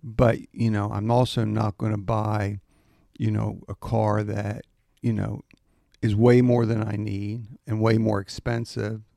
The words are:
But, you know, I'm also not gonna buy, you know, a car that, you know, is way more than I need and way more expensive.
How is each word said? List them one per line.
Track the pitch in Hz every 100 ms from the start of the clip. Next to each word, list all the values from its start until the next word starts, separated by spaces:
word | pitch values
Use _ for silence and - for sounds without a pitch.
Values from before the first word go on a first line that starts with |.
But, | 135 110 123 113 -
you | - 113
know, | 104 104
I'm | 107 107
also | 120 123 -
not | 107 107 110 -
gonna | 113 107
buy, | 95 110 107 107 101 101 _ _ _ _ _ _
you | 107
know, | 104 107 - -
a |
car | - - 113 110 104
that, | 104 104 104 104 - _ _ _
you | -
know, | 107 101 107 - _ _ _ _ _
is | 117
way | 104 120 123
more | 123 120
than | 113 113 107
I |
need | 107 107 98 104 113 110 135 -
and | 110
way | 110 110
more | 110 104
expensive. | 98 - - 117 117 - 104 110 107